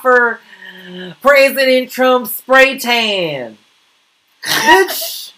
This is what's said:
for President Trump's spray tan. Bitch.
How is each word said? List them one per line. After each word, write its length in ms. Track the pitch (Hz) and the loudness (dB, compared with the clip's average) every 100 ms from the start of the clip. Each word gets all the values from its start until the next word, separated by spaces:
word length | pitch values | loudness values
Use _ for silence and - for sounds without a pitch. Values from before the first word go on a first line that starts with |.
for 380 | 254 247 240 220 _ - - 185 185 180 185 - | 2 2 2 -4 _ -20 -20 -20 -18 -16 -16 -4
President 680 | 262 277 269 233 262 254 254 | 2 4 4 2 0 0 0
Trump's 420 | - 254 254 233 | -2 0 0 -2
spray 460 | - - 262 269 269 | -10 0 4 4 0
tan. 800 | 233 240 220 196 165 143 120 107 _ _ _ _ _ _ _ _ | -4 -4 -2 -4 -4 -6 -12 -16 _ _ _ _ _ _ _ _
Bitch. 920 | - - 302 370 370 - 659 - - | -6 -4 2 2 2 -4 -10 -12 -16